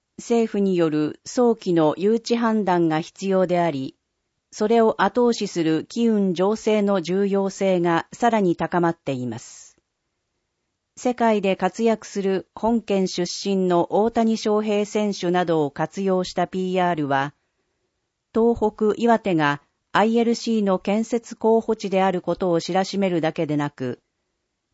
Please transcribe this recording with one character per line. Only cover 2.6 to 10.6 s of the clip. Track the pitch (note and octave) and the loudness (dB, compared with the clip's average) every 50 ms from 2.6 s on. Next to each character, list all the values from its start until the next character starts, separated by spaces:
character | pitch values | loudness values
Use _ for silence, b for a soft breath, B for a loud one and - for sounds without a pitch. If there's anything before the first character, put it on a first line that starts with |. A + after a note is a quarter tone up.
| G3+ | 0
断 | F#3+ F3+ F3 E3+ D#3+ | 2 2 2 2 2
が | D#3 D#3 | 2 0
必 | E3+ - - - F#3+ G3 | -4 -6 -10 -8 -4 0
要 | F#3+ F#3+ F#3 | 2 2 2
で | E3 F3+ F3 | 2 2 0
あ | E3+ E3 | 0 0
り、 | D3 C3+ C3 - - _ _ _ _ _ _ _ _ _ _ _ | 0 -2 -6 -8 -10 _ _ _ _ _ _ _ _ _ _ _
そ | - - G#3+ G#3+ | -6 -4 0 2
れ | A#3 A#3 | 4 4
を | A3+ A3 - - | 4 4 2 2
後 | F#3 G3+ - B3 A#3+ | 0 0 2 2 2
押 | A#3+ A#3 - | 2 0 -2
し | G#3 F#3+ | -4 -6
す | - F3+ D#3+ | -4 -2 0
る | D#3+ D#3+ D#3 - | 0 0 0 -2
機 | - - A#3 A#3 A3+ | -4 -4 -2 0 2
運 | A3 G#3 G3 F#3+ | 2 2 0 0
醸 | F3 D#3+ F#3 G3+ A3 | 0 0 0 0 0
成 | A3 - A3 G#3+ G#3+ | -2 0 0 0 2
の | G3+ G3+ G3+ F#3+ D#3 | 2 0 0 0 -2
重 | D#3+ F3+ G3 G3+ G3 | -2 -2 -2 0 0
要 | G3 G3 G3 G3 | 0 0 -2 -2
性 | - - G3 F#3+ F#3 F3 | -4 -2 0 0 2 2
が | E3+ F3 E3 E3 - - | 2 2 0 0 -2 -4
さ | - - B3 A#3 | -6 -2 0 0
ら | A3+ G#3+ | 2 2
に | G3+ F3 E3 | 2 0 0
高 | - E3+ D#3+ - F3 | -2 -4 -2 0 0
ま | F3 E3+ | 0 0
っ | E3 - | -2 -2
て | _ - | _ -6
い | C#3 B2 B2 B2 | -6 -6 -6 -6
ま | A2 A#2 | -8 -10
す。 | - - - - - - _ _ _ _ _ _ _ _ _ _ _ _ _ _ _ _ _ _ | -12 -16 -20 -20 -20 -20 _ _ _ _ _ _ _ _ _ _ _ _ _ _ _ _ _ _